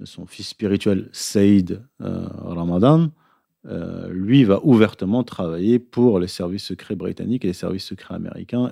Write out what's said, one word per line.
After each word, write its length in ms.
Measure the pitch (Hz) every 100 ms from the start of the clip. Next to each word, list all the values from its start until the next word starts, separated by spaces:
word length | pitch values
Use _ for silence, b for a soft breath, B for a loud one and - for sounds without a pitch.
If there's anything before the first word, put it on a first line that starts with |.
son 200 | 92 -
fils 240 | 90 - 104
spirituel, 600 | - 104 98 104 95 -
Saïd, 680 | - - 107 101 101 90 92 120 _
euh, 260 | 98 90 90 92
Ramadan, 720 | 90 85 85 87 120 160 165 - _ _ _ _ -
euh, 420 | 85 87 87 90
lui 340 | 90 101 139
va 200 | 104 98
ouvertement 580 | 160 117 107 - 95 117
travailler 560 | 123 - 87 82 101 120
pour 400 | 123 - 123 95
les 100 | 90
services 360 | - 90 101
secrets 320 | - 92 - 92
britanniques 480 | 90 92 92 123
et 40 | 95
les 40 |
services 300 | 90 90 92
secrets 300 | - 95 -
américains 560 | 90 85 85 92 120 127